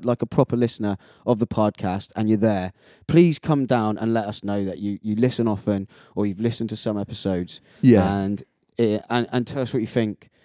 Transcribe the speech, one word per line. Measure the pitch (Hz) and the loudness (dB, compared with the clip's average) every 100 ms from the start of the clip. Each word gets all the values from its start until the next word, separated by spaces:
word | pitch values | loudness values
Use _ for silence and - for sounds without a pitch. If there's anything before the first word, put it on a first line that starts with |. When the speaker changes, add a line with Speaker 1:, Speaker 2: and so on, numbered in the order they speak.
Speaker 1:
like, | 120 120 | 0 -2
a | 120 | -2
proper | - 131 120 | 0 2 2
listener | 120 - 104 98 - _ - | 0 0 -4 -4 -8 _ 0
of | 104 | 0
the | 113 | 0
podcast | - 107 - 95 95 - - | 0 0 0 -4 -4 -6 -4
and | 107 | 0
you're | 107 | 2
there, | 110 98 92 - _ - - | 2 0 -4 -10 _ -16 0
please | 160 175 147 | 4 6 4
come | - 147 127 | 0 0 2
down | 123 107 104 | 2 0 0
and | 113 | 0
let | 113 104 | 0 -2
us | 107 | -6
know | 101 101 98 | -4 -4 -4
that | 80 | -4
you, | 101 101 | -6 -6
you | 110 107 | -4 0
listen | 123 123 117 | 2 2 -2
often | 104 - 98 98 - - - | -2 -2 -2 -4 -14 -12 -4
or | 104 | -4
you've | 92 | -2
listened | 113 113 113 | -4 -2 -6
to | 107 | -6
some | 113 104 | -4 -4
episodes. | 101 - 101 90 90 - _ _ | -6 -6 -4 -4 -4 -12 _ _
Speaker 2:
Yeah. | 131 110 92 101 | 6 6 6 0
Speaker 1:
And, | 95 101 - _ _ - | -2 -6 -10 _ _ -2
eh, | 113 104 - | 0 0 -2
and, | 120 117 | -2 -2
and | 123 117 | -4 -4
tell | 139 | -6
us | 123 | -4
what | 131 | -4
you | 110 | -2
think. | 123 110 - _ _ | 0 -2 -4 _ _